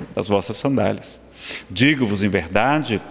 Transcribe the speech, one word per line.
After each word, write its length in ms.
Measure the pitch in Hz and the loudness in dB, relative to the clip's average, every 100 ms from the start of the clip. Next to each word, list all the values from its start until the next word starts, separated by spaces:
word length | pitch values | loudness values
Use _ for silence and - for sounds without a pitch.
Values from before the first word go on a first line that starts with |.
| - | -8
das 140 | - 101 | -4 0
vossas 300 | 101 - 110 | 0 0 -2
sandálias. 640 | 139 127 104 104 - - - - - - - | 0 2 0 -2 -8 -16 -20 -16 -10 -10 -6
Digo-vos 540 | 95 139 143 113 101 | 2 4 4 2 2
em 60 | 101 | 2
verdade, 760 | 92 80 98 127 151 123 98 - | 0 2 2 2 2 0 -4 -2